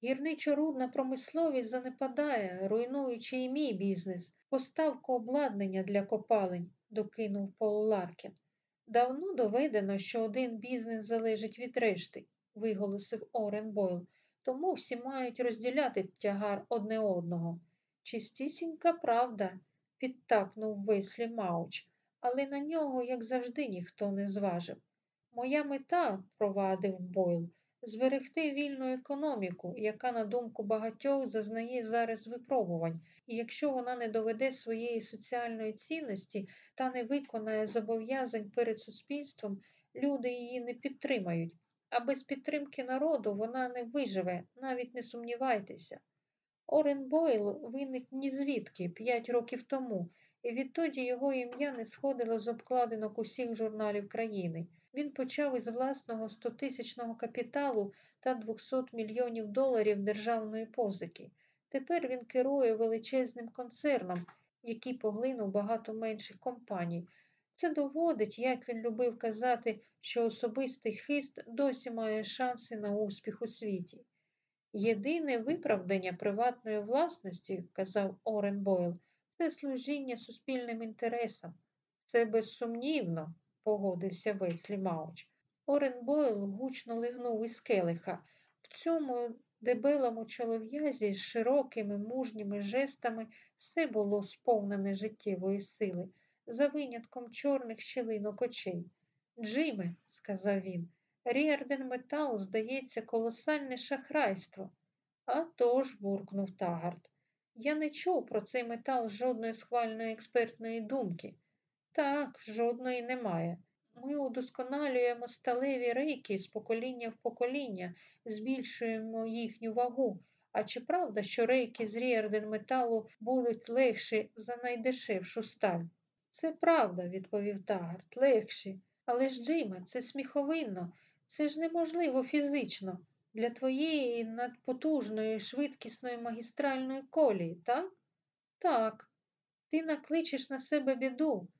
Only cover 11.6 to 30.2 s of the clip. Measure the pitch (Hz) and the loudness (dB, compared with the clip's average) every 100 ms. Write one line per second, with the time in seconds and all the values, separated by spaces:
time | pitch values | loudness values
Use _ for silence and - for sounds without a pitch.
11.6 | 247 254 226 180 - - - _ _ 220 | -4 2 4 2 -2 -10 -16 _ _ -4
12.6 | 220 202 202 202 202 220 - 240 208 208 | -2 0 0 -2 -4 -8 -4 -2 0 -2
13.6 | 214 202 190 175 180 _ _ _ - 254 | -2 0 2 0 -4 _ _ _ -4 0
14.6 | 349 349 - 240 247 269 254 240 247 226 | 0 0 -2 -6 -6 -2 -4 0 0 2
15.6 | 233 254 269 247 190 _ 208 202 208 202 | 0 2 2 2 -4 _ -2 0 0 0
16.6 | - 233 208 220 214 180 170 170 170 170 | 0 -2 0 2 2 2 0 0 -2 -4
17.6 | _ _ _ _ - 233 226 - 277 - | _ _ _ _ -8 -6 -6 -4 -4 -2
18.6 | 330 311 339 339 - 233 247 220 196 185 | -6 4 4 4 4 4 4 2 -2 -2
19.6 | _ _ _ _ 254 254 _ 220 196 220 | _ _ _ _ -4 -4 _ 4 4 -2
20.6 | 214 208 196 208 196 - 233 233 190 170 | -4 -2 2 2 2 -4 -4 -2 0 0
21.6 | 170 - - _ _ _ 247 254 277 277 | -2 -8 -12 _ _ _ 0 0 0 -2
22.6 | 294 330 294 254 247 247 220 254 247 240 | -2 0 0 0 0 -2 0 0 0 -2
23.6 | 277 185 175 - 202 196 202 196 202 175 | -2 -2 -8 -4 -2 0 -2 0 0 0
24.6 | 175 - _ _ _ _ _ 240 247 294 | -4 -10 _ _ _ _ _ -6 0 2
25.6 | 294 269 269 349 311 196 190 _ 208 196 | 2 -4 2 4 4 2 -6 _ 0 4
26.6 | 196 190 196 185 180 196 180 175 170 _ | 2 2 0 -2 -2 2 4 4 0 _
27.6 | _ _ 233 214 262 269 262 - 311 277 | _ _ -10 2 2 2 -2 0 0 0
28.6 | 294 277 262 254 254 277 302 254 185 180 | -2 -2 -2 -2 -4 -2 0 0 -2 -4
29.6 | 180 170 214 214 254 233 | -8 -2 -2 0 -2 0